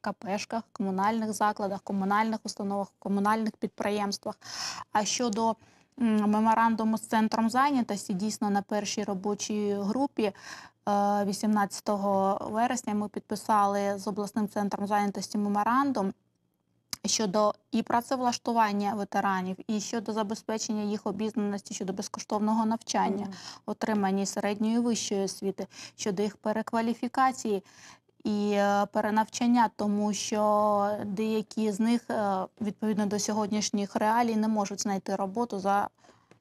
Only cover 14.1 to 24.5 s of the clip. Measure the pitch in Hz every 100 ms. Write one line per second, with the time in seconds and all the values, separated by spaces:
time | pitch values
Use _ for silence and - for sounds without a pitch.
14.1 | 202 202 - 208 - 202 202 202 208 202
15.1 | 202 190 208 202 202 208 254 285 247 196
16.1 | - _ _ _ _ _ _ _ - 196
17.1 | - 214 208 208 - _ 220 226 240 240
18.1 | 262 247 240 - 233 214 202 202 208 202
19.1 | 202 196 185 185 190 - 214 - 233 208
20.1 | 214 208 220 - 220 - 214 208 208 220
21.1 | 196 214 220 202 202 - 202 190 196 202
22.1 | - - 208 214 220 220 226 - 208 190
23.1 | 202 196 - - - - 214 220 214 196
24.1 | 196 196 - 202